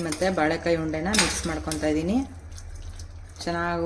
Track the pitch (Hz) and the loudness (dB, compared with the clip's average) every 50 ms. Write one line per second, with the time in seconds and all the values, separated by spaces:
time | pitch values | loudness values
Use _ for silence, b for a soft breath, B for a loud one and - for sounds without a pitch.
0 | 170 165 151 - 180 190 190 170 151 156 165 170 - 170 170 165 160 160 156 156 | 0 0 0 2 2 2 4 4 4 4 2 2 2 2 2 2 2 0 -2 0
1 | 160 190 220 214 175 165 - - - 170 160 151 - 160 156 151 156 156 151 151 | 0 2 4 4 4 4 2 0 -2 -2 -2 -2 -2 -2 -2 0 2 2 2 2
2 | 160 175 202 262 269 - - - - - - - - - - - - - - - | 2 2 2 2 2 0 -6 -14 -14 -12 -12 -12 -12 -10 -10 -10 -10 -10 -10 -10
3 | - - - - - - - - - 175 170 170 170 175 170 170 170 | -12 -12 -12 -14 -14 -14 -12 -8 -4 -2 -2 0 0 0 0 0 0